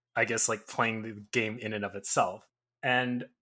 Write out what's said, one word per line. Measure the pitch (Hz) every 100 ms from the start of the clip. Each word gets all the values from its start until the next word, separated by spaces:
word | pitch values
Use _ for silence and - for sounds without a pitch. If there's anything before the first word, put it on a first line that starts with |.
| _ 120
I | 113
guess, | 113 -
like, | 110 -
playing | - 117 113
the | 110 104 104
game | 123 110 117
in | 110
and | 107 101
of | 101
itself. | - - 92 101 - _ _ _
And | 131 123 127 123 - _